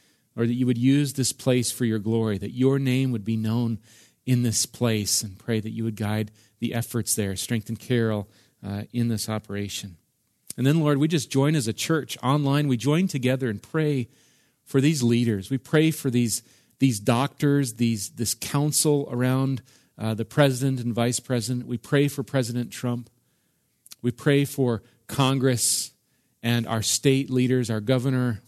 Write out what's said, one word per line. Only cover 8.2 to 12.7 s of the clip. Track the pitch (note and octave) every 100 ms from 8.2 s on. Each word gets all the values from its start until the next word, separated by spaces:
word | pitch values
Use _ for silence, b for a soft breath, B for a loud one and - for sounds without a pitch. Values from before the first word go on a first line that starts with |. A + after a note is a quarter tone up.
| G2 b b b G2+
uh, | G2+ -
in | A#2+ A#2
this | G#2+ -
operation. | G#2+ - G2+ G2+ - G2 E2 _ _ _ _ _ -
And | C3
then, | E3
Lord, | D3 C#3
we | D#3+
just | D#3+ -
join | C3+ C#3+
as | D#3 A2+
a |
church | - - D#3+ - -
online. | B2 D3 C#3 C#3+
We | C#3+